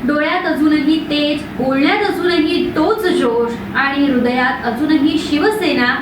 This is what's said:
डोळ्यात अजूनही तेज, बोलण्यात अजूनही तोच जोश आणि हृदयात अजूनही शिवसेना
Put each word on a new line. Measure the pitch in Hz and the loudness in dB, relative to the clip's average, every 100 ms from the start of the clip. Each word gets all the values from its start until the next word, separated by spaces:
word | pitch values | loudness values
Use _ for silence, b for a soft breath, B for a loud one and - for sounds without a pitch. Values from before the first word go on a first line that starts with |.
| 247 | 0
डोळ्यात | 294 302 359 349 | 0 0 -2 -2
अजूनही | 277 302 302 285 311 - | 0 2 2 2 0 0
तेज, | 294 294 294 - - | -2 0 -2 -6 -4
बोलण्यात | 262 269 302 415 | -2 2 2 2
अजूनही | 403 - 349 349 302 320 - 311 | 0 0 0 0 0 0 -2 0
तोच | 320 440 370 | 0 0 0
जोश | 349 480 233 233 233 202 - | 0 0 0 -2 -4 -6 -4
आणि | 269 285 277 | -2 0 2
हृदयात | 247 233 247 254 - 240 | 2 0 0 0 -2 -4
अजूनही | 226 294 311 294 320 | -2 2 4 4 0
शिवसेना | - 294 415 427 339 254 247 262 | 0 2 2 2 0 2 0 -2